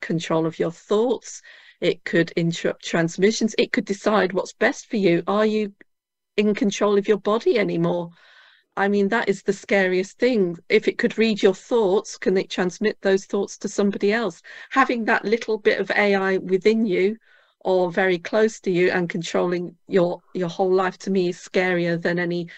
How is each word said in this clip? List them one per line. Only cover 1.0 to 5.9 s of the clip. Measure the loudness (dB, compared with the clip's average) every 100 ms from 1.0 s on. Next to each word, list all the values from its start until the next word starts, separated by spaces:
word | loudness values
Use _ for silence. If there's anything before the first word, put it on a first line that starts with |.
| 0 -2 -6 -20 -20 -20 -20 -4
It | -2 -2
could | -2 0 0
interrupt | 0 -2 -2 -6 -6
transmissions. | -4 -2 -2 2 0 2 -2 0
It | 0
could | -2
decide | -4 -4 0 2 0
what's | -2 -6
best | -2 -2 -2 -6
for | 0
you. | 2 2 0
Are | 0 0
you | 0 -4 -8 _